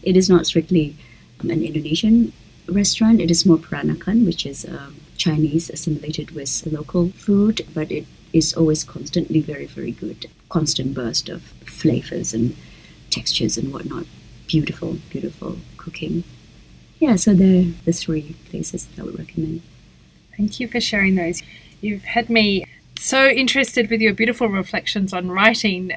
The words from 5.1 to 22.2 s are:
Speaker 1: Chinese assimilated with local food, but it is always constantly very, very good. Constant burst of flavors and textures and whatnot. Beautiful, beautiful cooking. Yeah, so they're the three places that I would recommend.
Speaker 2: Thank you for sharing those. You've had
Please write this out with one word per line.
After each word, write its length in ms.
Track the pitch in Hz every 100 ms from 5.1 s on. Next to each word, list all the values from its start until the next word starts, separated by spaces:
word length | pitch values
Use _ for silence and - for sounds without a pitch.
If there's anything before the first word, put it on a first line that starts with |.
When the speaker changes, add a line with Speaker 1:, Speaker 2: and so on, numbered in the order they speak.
| -
Speaker 1:
Chinese 520 | 170 156 151 160 -
assimilated 640 | - - 151 151 151 147
with 340 | 156 143 - 160
local 440 | 151 151 180 175
food, 520 | - - 202 214 220 -
but 180 | 156 156
it 140 | 156 - - -
is 200 | 165 156
always 300 | - 160 156
constantly 560 | - - - 180 - 156
very, 240 | 151 139 139
very 260 | - 123
good. 380 | - - - - _ -
Constant 440 | 165 151 - 131
burst 360 | 135 117 - -
of 120 | 104 - - -
flavors 680 | - - - - - -
and 220 | 113 120 - - - - - -
textures 480 | - - - - -
and 140 | 135
whatnot. 340 | 143 - - - - - - -
Beautiful, 500 | 156 147 - 170 165 -
beautiful 480 | 143 - - - - - -
cooking. 460 | 170 - 147 160 - - - - - - - -
Yeah, 160 | 302 185
so 180 | -
they're 320 | 185 190 180 175 170 -
the 80 |
three 420 | 175 - 156 147 - -
places 380 | - - - -
that 140 | -
I 40 | -
would 140 | -
recommend. 420 | 160 165 156 165 - - - _ _ _ _ -
Speaker 2:
Thank 240 | 208 -
you 80 | 240
for 120 | 240
sharing 360 | - 208 190 190
those. 280 | 170 180 - - - -
You've 240 | 208 202
had 260 | - 233